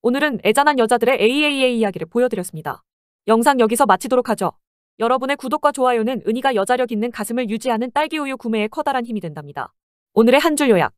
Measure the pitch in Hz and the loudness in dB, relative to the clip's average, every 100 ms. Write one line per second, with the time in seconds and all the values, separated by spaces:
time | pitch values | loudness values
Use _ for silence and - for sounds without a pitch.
0 | 240 269 302 220 - 233 285 269 220 240 | -2 0 -2 0 0 2 2 2 2 2
1 | 233 262 214 277 302 277 254 233 214 180 | 2 2 2 2 0 2 0 0 -2 -4
2 | 160 233 247 196 180 156 151 - _ _ | -6 -2 -2 -2 -8 -10 -12 -12 _ _
3 | _ _ - 226 233 269 220 240 269 185 | _ _ 0 2 2 2 2 2 2 2
4 | 214 247 240 208 180 _ _ _ _ _ | 2 0 0 -4 -4 _ _ _ _ _
5 | 233 254 262 277 262 294 294 285 254 240 | -2 0 -2 -4 -4 0 0 2 2 2
6 | 220 247 - 226 269 220 196 254 247 220 | 0 -2 -4 -2 0 0 0 0 0 -2
7 | 240 226 208 233 233 214 262 226 247 277 | -4 -6 -6 -4 -4 -4 -2 -2 -2 -4
8 | 311 311 277 262 233 220 214 311 294 262 | -4 -4 -6 -6 -4 -2 -4 -4 -4 -4
9 | 240 214 170 151 143 143 123 _ _ _ | -4 -8 -8 -12 -14 -12 -12 _ _ _
10 | _ - 226 269 320 294 277 190 151 | _ 2 4 4 2 0 2 4 2